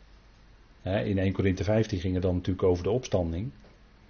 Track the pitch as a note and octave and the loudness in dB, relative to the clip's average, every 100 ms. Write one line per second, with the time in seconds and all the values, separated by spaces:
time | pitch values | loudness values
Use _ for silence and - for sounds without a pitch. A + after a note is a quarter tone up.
0 | - - - - - - - - F#2 G2+ | -20 -20 -20 -20 -20 -20 -20 -10 -4 -2
1 | G#2+ F#2+ F#2+ F#2+ G2 F#2 F2+ A2 G#2+ F#2 | 0 0 0 2 0 0 0 0 0 -2
2 | F#2+ F2+ F#2 F2+ - F#2 F#2+ F2+ F#2+ B2 | -2 0 0 0 -2 2 2 2 0 -2
3 | - F#2+ E2 E2 B2 - - - - - | 0 -2 -2 -4 -8 -10 -20 -20 -20 -20